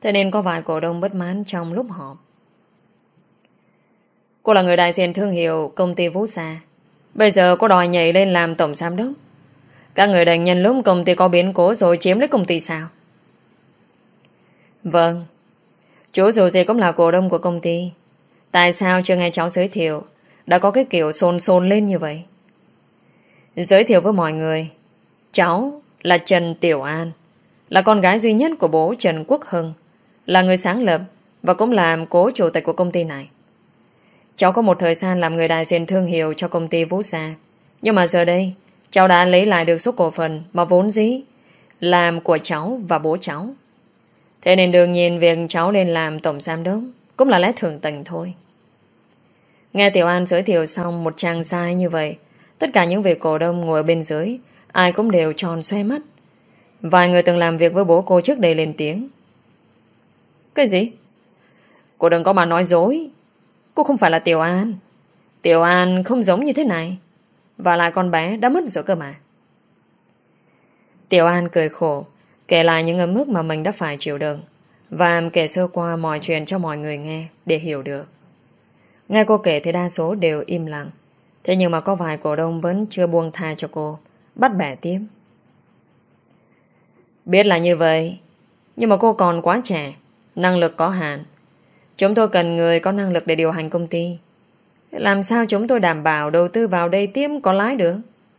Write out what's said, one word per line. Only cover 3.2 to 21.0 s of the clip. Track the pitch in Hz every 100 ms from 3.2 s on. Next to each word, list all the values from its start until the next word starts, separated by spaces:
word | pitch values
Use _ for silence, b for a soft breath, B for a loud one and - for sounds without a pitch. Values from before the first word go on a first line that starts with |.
| _ _ _ _ _ _ _ _ _ _ _ _
"Cô | -
là | 202
người | 180 175
đại | 175
diện | 175 180
thương | 175 202
hiệu | 175 165 160 147 -
công | 180 170
ty | 175
Vũ | 180 214
Sa. | 180 160 160 - _ _ _ _
Bây | - 214
giờ | 190 180 175
cô | 220
đòi | 185 175
nhảy | 175 165
lên | 180 196
làm | 175 170 160
tổng | 156 147
giám | 170 180
đốc. | 247 285 _ _ _ _ b b b -
Các | 202
người | 185 170
đành | 170
nhân | 175 180
lúc | 196 262 208
công | 180 175
ty | 175
có | 180
biến | 175 185
cố | 190 175
rồi | 226 180 175
chiếm | 180 202
lấy | 285
công | 269 175
ty | 165
sao?" | 156 160 165 - _ _ _ _ _ _ _ _ _ _ _ _ _ b b b b _
Vâng. | 175 170 165 170 165 _ _ _ _ _ b b b
Chú | - 196
dù | 220 180
gì | 185
cũng | 180 233
là | 180
cổ | 165 170
đông | 180 185
của | 175
công | 180 170
ty. | 170 170 180 - _ _ b b _
Tại | 180 175
sao | 170 190 185
chưa | 185 180
nghe | 175
cháu | 170 170
giới | 180 190
thiệu | 190 160 151 - b b b -
đã | 175
có | 196
cái | 226 262
kiểu | 175